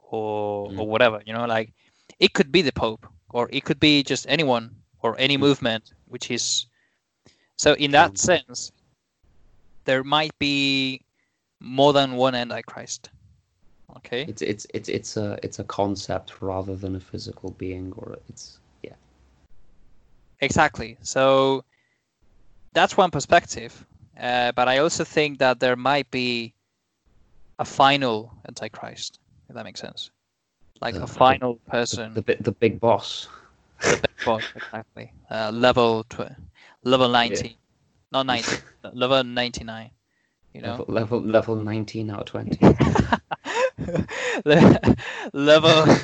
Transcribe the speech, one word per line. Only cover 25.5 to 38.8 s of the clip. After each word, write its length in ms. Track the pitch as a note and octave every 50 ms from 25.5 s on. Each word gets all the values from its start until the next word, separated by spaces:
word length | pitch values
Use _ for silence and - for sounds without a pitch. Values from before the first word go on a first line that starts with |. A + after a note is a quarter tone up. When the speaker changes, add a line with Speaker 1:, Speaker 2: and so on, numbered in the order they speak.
| B2+ A#2+
Speaker 1:
there 160 | C3 B2+ B2
might 340 | B2 B2 C3 C#3+ C#3+ C3+ _
be 440 | - B2+ B2 B2 A#2+ A#2 A2+ A2+ _ _ _ _ _ _ _ _ _ _ _ _ _ _ _ _ _ - - - _ -
a 60 | -
final 680 | - - - C#3 C3+ C#3 C#3+ C#3 B2 A2 G#2+ A2+ A2+ - - - -
Antichrist, 680 | A#2+ - - A2 - - - A#2 A#2+ - - - _ - _ _ _ _ _ _
if 60 | -
that 100 | A#2+ A2
makes 160 | G2+ - -
sense. 300 | - - - - - - _ _ _ _ _ _ _ _ _ _ _ _ _ -
Like 140 | - A#2+ A2
Speaker 2:
The, 80 | F2 -
Speaker 1:
a 20 |
Speaker 2:
the, 60 | A#2 -
Speaker 1:
final 420 | - B2+ B2+ C3+ C3+ C3 B2 A#2+ - _
Speaker 2:
the, 60 | -
Speaker 1:
person. 440 | - A#2+ A#2+ - - A#2+ A2+ A2 A2
Speaker 2:
the 80 | A2 G2+
bi-, 140 | - A#2 -
the 120 | G#2+ A#2+ G#2
big 280 | - A#2 A2+ A2 F#2+
boss. 480 | - A#2 G#2+ G2 - - - - - - - - - _ _ _ _ _ _ -
Speaker 1:
The 160 | - - B2+
big 280 | A2+ - - _ - -
boss, 180 | B2 A2+ A2 - - -
exactly. 580 | A2+ - - - A2 A#2 _ _ - A2+ A#2 - - _ -
Uh, 200 | A2+ A2 A2 G#2+ A2
level 520 | A#2+ A#2+ B2+ B2 B2+ A#2+ A2+ A2+ A2 A2
tw-, 300 | - - - - - - - G2 - _ _ - - - _ -
level 220 | B2 C3 C3 C3 A#2+
Speaker 2:
Yeah. 40 | A#2+
Speaker 1:
nineteen. 420 | A#2+ A#2 A#2 G2+ G#2 A2+ A#2 A2+ _ _ _ _ _ _ _ _ _ _ _ -
Not 140 | C3 C3+
nineteen, 320 | C3 B2 A#2 A2+ - - - - - _
Speaker 2:
<laughs> 160 | _